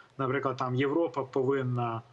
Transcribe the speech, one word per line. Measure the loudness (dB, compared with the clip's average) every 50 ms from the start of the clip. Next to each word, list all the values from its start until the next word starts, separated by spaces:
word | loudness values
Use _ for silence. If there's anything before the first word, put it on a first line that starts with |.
| -20 -14 _ -4
наприклад, | -2 0 0 0 0 -2 -2
там | -2 -2 0 0
Європа | 2 2 2 2 2 0 0 0 -4 -4
повинна | -2 0 0 2 2 2 2 0 0 0 0 -2 -2 -4 -6 -8 -12